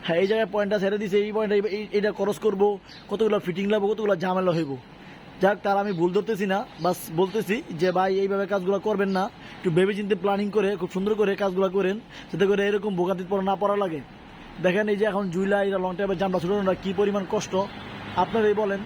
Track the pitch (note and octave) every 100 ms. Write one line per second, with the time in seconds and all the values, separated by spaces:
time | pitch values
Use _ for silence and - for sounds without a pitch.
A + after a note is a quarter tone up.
0 | - E3+ G3 A3 G#3+ G#3 G3+ G#3+ G3 G#3
1 | G#3 G3+ G#3 G#3 G#3+ G#3 G#3 G#3 G#3 G3+
2 | G#3 F#3+ G3 - G#3+ G3 G#3 G3 - -
3 | - G3+ A3 G#3 F3+ E3+ G3+ G#3+ G3 A3
4 | G#3 F#3 F#3 F#3 F#3 E3 D3+ C3 - -
5 | - - - - F#3+ G3+ G#3 G3 G#3 F3
6 | F3 F#3 G#3 G#3 G3+ F#3+ A#3+ - E3+ F3
7 | - D#3+ F#3 G#3 E3+ A3+ - E3 F#3 F3+
8 | F#3+ F#3+ G3 G3 G3 G3+ F3+ G3 G#3+ G3+
9 | G3 F#3+ G3+ - - - F#3 E3 F#3+ G3+
10 | G3+ G3+ F3 G3 G#3 G3+ G3 G3+ F3 F#3
11 | G3 G#3+ G3+ G3 G3+ F#3 F#3+ F#3+ F#3 G#3
12 | - - - E3 G3 G3+ G3+ G#3 G#3 F3+
13 | F3+ F#3 F3+ G3 F#3+ F#3+ G3+ G3+ G3 D3+
14 | A#2 - - - - - F3 F#3 G#3+ G3+
15 | G#3+ F#3+ G3 E3+ G3 G3+ G3 F#3+ F#3 F#3
16 | G3 F#3 G3 F#3 E3+ G#3 F#3+ F#3 F#3+ F#3+
17 | G3+ G3+ F#3 G#3+ - F#3+ G3+ - - -
18 | - - A#3+ A3+ G#3+ G#3 G#3 G3